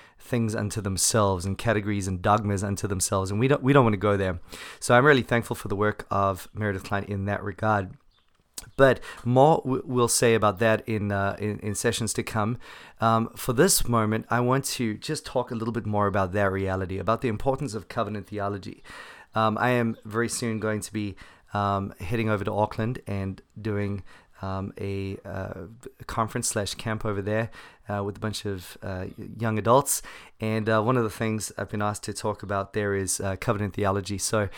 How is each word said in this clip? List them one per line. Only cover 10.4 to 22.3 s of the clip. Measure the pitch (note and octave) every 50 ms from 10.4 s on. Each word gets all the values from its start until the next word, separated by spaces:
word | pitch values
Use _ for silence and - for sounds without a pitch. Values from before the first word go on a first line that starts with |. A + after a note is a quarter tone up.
| G#2 G#2 F#2+ F2+
that | A2+ A2+ A2 G#2+ -
in, | - A2 G#2 G#2 G2+
uh, | G2+ G2 G2 G2 - -
in, | G2+ G#2+ G#2 -
in | - G#2+ G2+
sessions | - - A#2+ A#2 - A2+ G#2 -
to | -
come. | A2+ - - A2+ G#2 G#2+ B2 A2 - - - - - - - -
Um, | A#2 A2+ A2+ A2+ A2+ - -
for | - - - A2+
this | B2 E3 G3 - - - -
moment, | A#2+ A2+ G#2+ G#2+ A2 A2+ - -
I | A2+ A#2+
want | B2 B2 B2+ C#3 C3 - -
to | - B2 A2 G#2 G2+ - -
just | D#3 - -
talk | - - C3 A#2+ -
a | B2
little | A2+ A2+ A#2
bit | A2 A#2+ F#2+
more | G#2 G#2 G#2 G#2
about | G2+ F#2+ G#2 F#2+ F#2
that | F2+ G#2 G2+ G2
reality, | F#2+ F#2+ G2 F#2+ F#2 F#2+ G2 F2 F#2 F#2+
about | F#2 G2+ A2+ A#2
the | - B2
importance | G#2+ G#2+ - C3+ C3 - D3+ B2 G2+
of | A2 F#2 -
covenant | - A#2+ A2 G2+ G#2+ G#2 F#2
theology. | - G#2 G2+ G2 G2+ G2+ G2 F#2+ A2 - - - - - - - - - - - _ -
Um, | A2 A2 A2 G#2+ -
I | A2+ B2
am | B2 A#2+ A#2 A2+ A2 - -
very | A2+ G#2+ A2+ A#2+ A2
soon | - - B2+ A#2 A2 G#2+
going | G#2 A2 G#2+ G#2
to | - -
be, | - G#2+ G#2 G2+ F2+ - - - - _ _ - -
um, | G#2 G2+ G2+ G2+ G2 G2 G2 - -
heading | F#2+ E2+ B2 A2+ A2+
over | A2